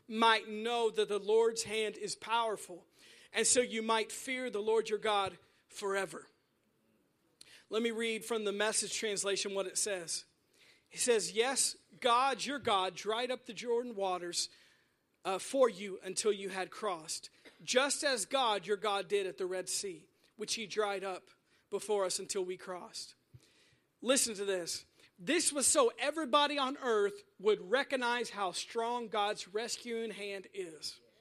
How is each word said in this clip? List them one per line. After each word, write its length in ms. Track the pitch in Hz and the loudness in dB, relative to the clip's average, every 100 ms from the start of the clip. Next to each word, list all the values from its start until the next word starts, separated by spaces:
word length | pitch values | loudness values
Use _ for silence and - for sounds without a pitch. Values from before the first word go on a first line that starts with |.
| - | -6
might 420 | 220 226 220 220 | 4 6 6 2
know 420 | 214 226 240 226 | -4 -2 2 2
that 180 | 190 202 | 2 0
the 120 | 202 | 0
Lord's 420 | 190 220 226 226 | 4 4 6 2
hand 340 | 202 220 214 196 | -2 -2 -2 -4
is 200 | 208 - | -8 -6
powerful, 680 | 214 233 226 196 - 170 - _ - - - | -2 0 0 -2 -8 -16 -20 _ -20 -20 -4
and 140 | 220 220 | 2 4
so 140 | 262 | 4
you 200 | 226 220 | 4 2
might 300 | 220 226 220 | 2 2 2
fear 400 | - 269 254 254 | -4 -6 -4 -4
the 100 | 202 | -2
Lord 300 | 220 220 214 | 2 2 2
your 80 | 208 | 0
God 400 | 220 202 190 175 _ _ _ | 2 2 0 -6 _ _ _
forever." 580 | - 202 196 185 - - _ _ _ _ _ _ _ _ _ _ - - - - | -6 -2 0 -2 -6 -16 _ _ _ _ _ _ _ _ _ _ -20 -20 -20 -6
Let 120 | 208 | -2
me 100 | 233 | 0
read 320 | 220 226 220 | 0 -2 -2
from 200 | - 226 | -4 -2
the 80 | 202 | -2
Message 400 | 202 214 214 202 | 0 0 0 -2
translation 640 | - 220 190 196 196 208 | -2 -2 -2 0 -2 -2
what 140 | 196 185 | -4 -4
it 100 | 175 | -2
says. 460 | 214 185 165 - - _ _ _ - _ _ | -2 -4 -4 -8 -8 _ _ _ -20 _ _
He 100 | - | -2
says, 320 | 247 226 175 | 4 4 2
"Yes, 460 | 202 247 254 - - _ 185 | 0 2 2 0 -2 _ 0
God, 440 | 247 233 269 226 | 4 6 4 0
your 140 | 185 285 | -4 -4
God, 380 | 233 202 185 170 | 0 2 0 -4
dried 340 | 202 220 247 | -4 -4 -4
up 160 | 254 - | -6 -8
the 60 | |
Jordan 420 | 175 240 233 247 | -8 -2 -2 -2
waters, 540 | 196 190 180 175 170 - - - _ _ _ _ _ | -2 -2 -2 -4 -4 -6 -8 -20 _ _ _ _ _
uh, 140 | 180 185 | -4 -4
for 300 | - 269 254 | 0 4 4
you 320 | 180 202 185 | 2 -8 -8
until 300 | 185 185 214 | -6 -2 0
you 160 | 202 196 | 0 -2
had 240 | 190 180 | -6 -6
crossed, 580 | - 208 170 160 - - _ - - | -4 -4 -4 -6 -10 -12 _ -20 -10
just 400 | 160 247 277 - | 0 4 4 2
as 240 | 294 247 180 | 0 0 0
God, 400 | 269 233 202 175 | 2 2 2 0
your 100 | 208 | 0
God, 300 | 214 202 196 | 0 0 0
did 220 | 202 185 | 0 0
at 100 | 196 | -2
the 80 | 180 | -4
Red 220 | 185 180 | -4 -4
Sea, 400 | - 202 156 - _ _ | -4 -6 -10 -16 _ _
which 200 | - 208 | -10 -6
he 120 | 226 202 | -4 -4
dried 380 | 208 208 196 | 0 0 0
up 260 | 190 180 - _ _ _ _ | -4 -8 -12 _ _ _ _
before 340 | 196 - 208 | -6 0 2
us 140 | 185 190 | 2 0
until 260 | 190 202 | -4 -4
we 120 | 185 180 | -4 -6
crossed." 580 | 190 180 - - - - _ - _ _ _ _ _ _ | -10 -12 -12 -14 -14 -18 _ -20 _ _ _ _ _ _
Listen 320 | 220 269 233 | 2 4 2
to 100 | 196 | -2
this. 400 | 202 185 165 - - _ - - | -2 -2 -2 -8 -12 _ -20 -8
"This 360 | 175 330 - | 0 2 2
was 160 | 285 - | 2 4
so 240 | 311 233 - | 6 4 2
everybody 600 | 277 311 285 294 285 294 | -2 -2 2 4 4 2
on 180 | 262 285 | -2 -2
earth 440 | 254 214 202 202 - - | 0 2 2 -2 -16 -2
would 320 | 196 190 180 | 2 2 2
recognize 600 | 254 269 269 240 240 226 | 2 2 0 0 0 -2
how 200 | 202 190 | -4 -4
strong 560 | - - 233 226 240 226 | -4 -6 -2 -2 -2 -2
God's 400 | 214 202 196 185 | 0 0 -2 -4
rescuing 640 | 208 233 - 240 226 226 | -4 -4 -6 -6 -4 -4
hand 380 | 190 202 196 - | -6 -8 -8 -10
is, 460 | 190 175 151 - - _ _ | -10 -10 -10 -12 -12 _ _